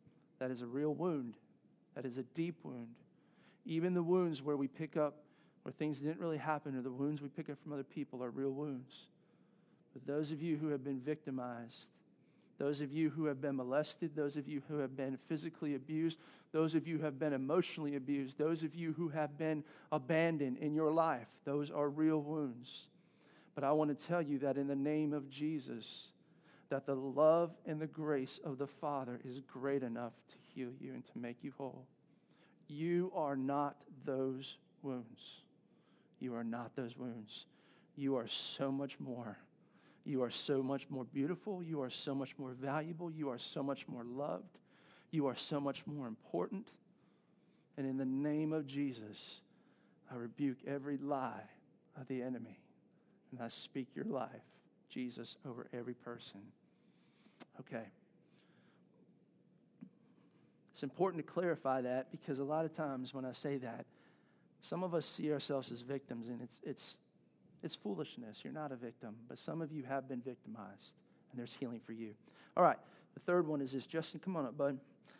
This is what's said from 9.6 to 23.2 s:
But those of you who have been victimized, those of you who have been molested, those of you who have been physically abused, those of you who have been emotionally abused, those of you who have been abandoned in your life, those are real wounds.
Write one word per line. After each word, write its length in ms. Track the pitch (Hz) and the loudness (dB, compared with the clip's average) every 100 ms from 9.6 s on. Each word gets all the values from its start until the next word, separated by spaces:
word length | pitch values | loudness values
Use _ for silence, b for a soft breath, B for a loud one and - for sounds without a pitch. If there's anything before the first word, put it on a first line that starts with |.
| b b _ | b b _
But 120 | 131 135 | -10 -2
those 260 | 143 147 | 0 0
of 100 | 156 | -2
you 160 | 170 151 | 0 0
who 120 | 156 | 2
have 140 | 143 | 0
been 160 | 135 135 | -2 -2
victimized, 880 | 127 151 - 131 123 120 117 - - - _ b b b b - | -2 -4 -4 -4 -4 -6 -10 -14 -18 -20 _ b b b b 0
those 240 | 143 143 | 2 2
of 100 | 143 | 0
you 180 | 151 156 | 2 2
who 160 | 147 151 | 4 2
have 160 | 135 | 2
been 140 | 147 135 | 0 0
molested, 600 | 123 139 151 - 165 147 | 2 2 2 -2 -2 0
those 220 | 147 147 | 0 0
of 100 | 143 | -2
you 140 | 147 135 | -4 -2
who 80 | 147 | -2
have 180 | 135 135 | -2 -2
been 220 | 135 131 - | -2 -2 -2
physically 480 | 160 160 - 151 139 | -4 -2 -4 -2 -2
abused, 440 | 135 156 165 160 b b b | 0 2 2 0 b b b
those 240 | 156 160 160 | 2 4 4
of 120 | 147 | 2
you 100 | 156 | 0
who 80 | 151 | 0
have 140 | 135 | 0
been 140 | 151 | 2
emotionally 640 | 135 131 175 175 - 147 143 | 2 4 4 4 0 0 0
abused, 420 | 131 143 135 135 | 2 0 0 2
those 260 | 151 165 | 2 2
of 120 | 156 165 | 0 -2
you 180 | 165 | -2
who 160 | 147 170 | 0 0
have 280 | 156 151 143 | 2 0 2
been 260 | 160 156 151 B B | 2 2 -2 B B
abandoned 640 | 151 127 160 165 156 135 131 | 0 4 6 6 6 2 2
in 160 | 151 | 2
your 180 | 151 156 | 4 6
life, 360 | 165 160 127 - - 147 | 6 6 2 -4 -8 0
those 260 | 143 147 | 0 2
are 180 | 151 147 | 2 2
real 320 | 147 156 156 | 6 6 6
wounds. 640 | 147 156 143 120 123 - - b b b | 2 0 -2 -4 -10 -14 -16 b b b